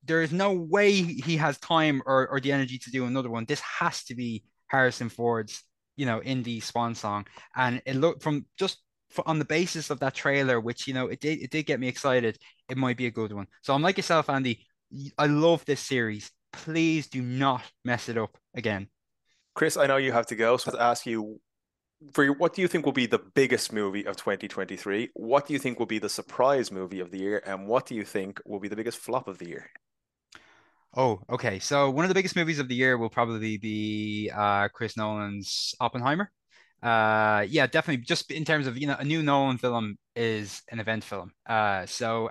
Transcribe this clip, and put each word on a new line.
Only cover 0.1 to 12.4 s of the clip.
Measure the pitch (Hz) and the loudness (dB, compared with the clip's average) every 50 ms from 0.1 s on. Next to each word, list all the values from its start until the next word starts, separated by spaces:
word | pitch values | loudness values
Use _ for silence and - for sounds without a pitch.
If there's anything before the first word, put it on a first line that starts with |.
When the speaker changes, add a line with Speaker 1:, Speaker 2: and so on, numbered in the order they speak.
| 160 165 165 | 2 2 2
Speaker 1:
is | 156 151 | 2 0
no | 175 190 202 196 | 2 2 2 2
way | 180 170 156 160 202 208 202 | 0 -2 0 2 4 6 6
he | 202 196 180 165 156 123 143 156 170 | 6 6 4 2 0 -4 -2 0 2
has | 156 151 156 143 - | 2 4 2 0 0
time | - - 170 165 156 156 147 135 - | -2 2 2 4 4 4 2 2 2
or, | - 135 131 131 - | 2 4 4 4 2
or | 139 139 | 0 -2
the | 123 139 | 0 0
energy | 139 139 135 123 127 127 | 2 2 0 -2 -4 -10
to | - - | -10 -6
do | 120 131 127 | -4 -2 -2
another | 123 123 135 131 123 | 0 0 -2 -2 -2
one. | 113 117 113 | -4 -4 -2
This | 110 147 139 | -2 -2 -4
has | - - - - 170 170 - - - | -4 -8 -4 -2 -2 -2 -2 -4 -12
to | - 127 | -10 -8
be | 117 123 120 113 107 _ _ _ _ _ | -6 -6 -4 -6 -6 _ _ _ _ _
Harrison | _ - 135 131 127 120 - 123 113 | _ 4 4 4 4 4 0 -6 -8
Ford's, | - - 117 120 117 113 110 104 - - - _ _ _ _ _ _ | -6 -2 0 2 2 2 -2 -6 -10 -16 -18 _ _ _ _ _ _
you | - 143 | -4 -2
know, | 127 113 113 | -2 -2 -2
Indy | - 127 135 131 120 120 120 113 | -2 -4 -4 -4 -2 -4 -6 -6
swan | 110 - - 120 120 117 117 | -8 -6 -2 -2 -2 -2 -2
song. | - - 110 104 104 104 - _ - - - _ | -4 -6 -4 -4 -4 -6 -8 _ -20 -20 -14 _
And | 123 127 127 120 127 - | 0 0 0 0 -2 -4
it | - 135 | -4 -2
looked | 131 139 170 - - | 2 2 2 0 0
from | - 156 151 147 - _ _ - | -2 -2 -2 -2 -4 _ _ -4
just | 190 190 - - _ _ _ _ _ _ _ | -4 -4 -4 -6 _ _ _ _ _ _ _
f-, | - - | -6 -2
on | - 160 156 | 0 0 -2
the | 151 | 0
basis | - 151 160 175 175 - 165 151 - | 0 0 0 0 0 -2 -8 -6 -6
of | 147 123 | -4 -2
that | 139 131 127 | -2 -4 -4
trailer, | - - 147 139 143 139 131 127 117 | 0 0 2 2 4 4 4 2 2
which, | 110 117 120 - - - | 0 -2 -6 -6 -6 -6
you | 135 | -4
know, | 127 127 | -2 -2
it | 123 - - | -4 -4 -4
did, | - 147 160 - | -2 -4 -4 -2
it | - 131 | -6 -6
did | - 156 151 | -4 -4 -2
get | - 147 120 | -2 -2 -2
me | 131 | 0
excited. | 127 123 - - 143 127 127 120 113 104 - | -4 -4 -2 0 2 2 4 4 2 -2 -2